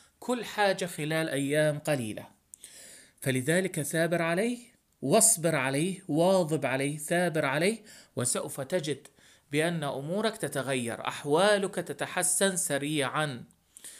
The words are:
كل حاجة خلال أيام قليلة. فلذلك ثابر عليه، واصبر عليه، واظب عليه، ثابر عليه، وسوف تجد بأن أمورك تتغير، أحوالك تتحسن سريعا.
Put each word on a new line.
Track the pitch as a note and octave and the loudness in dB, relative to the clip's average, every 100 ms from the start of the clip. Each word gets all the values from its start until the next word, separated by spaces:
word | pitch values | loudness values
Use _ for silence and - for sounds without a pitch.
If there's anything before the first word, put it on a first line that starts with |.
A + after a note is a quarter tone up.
| _ _ | _ _
كل | - B3 G3+ | -4 -4 -2
حاجة | - G3+ F#3+ F3+ | 2 2 2 -2
خلال | F3 D3+ D#3+ D#3+ | -4 -2 0 0
أيام | C#3 C#3 D3 D3+ D3 | -2 0 2 2 0
قليلة. | - D3 A2 G2 - _ _ - - - - - - _ | -2 -2 -2 -8 -12 _ _ -20 -20 -20 -20 -20 -20 _
فلذلك | - C3 B2+ E3+ F#3+ E3+ | -2 0 2 0 0 -4
ثابر | C#3+ E3 E3 E3+ | -2 0 0 0
عليه، | E3 E3+ A#3 A#3+ - _ _ _ | 0 0 0 -2 -10 _ _ _
واصبر | C3 G3+ - - E3 D#3 | 2 4 6 4 2 0
عليه، | C3 C3+ F3 F3+ - | 0 0 0 -2 -2
واظب | D3 F3 F#3+ E3 D#3 B2+ | 2 4 4 4 0 0
عليه، | C3 C#3 D3+ | 0 0 -2
ثابر | - F3 F3+ D#3 C#3+ | -2 0 2 0 0
عليه، | C#3 F3+ A3+ - - - - | 2 0 0 -8 -20 -10 -4
وسوف | B2 G3 D3+ - | -2 -2 -4 -8
تجد | C3+ F3+ D3+ C3+ - - - - _ | -4 -2 -2 -6 -8 -20 -20 -20 _
بأن | C#3+ E3 E3+ | 0 0 0
أمورك | D3 B2+ C#3+ F#3+ A3 G#3+ | -4 -4 -4 -2 -2 -2
تتغير، | C#3+ C#3+ B2+ C3+ A#2 G#2+ - | -4 -4 -2 -2 -2 -4 -6
أحوالك | - C#3+ D3+ G3+ G#3 F#3+ G3 | -6 0 4 6 4 2 -4
تتحسن | E3+ C#3+ C#3+ - F3+ - G3 F#3 | -6 -6 -4 -2 0 2 2 2
سريعا. | - C#3+ C#3+ D3+ C3 C3+ D#3 B2 - _ _ - - - | 0 -2 0 0 0 0 -2 -4 -12 _ _ -20 -20 -20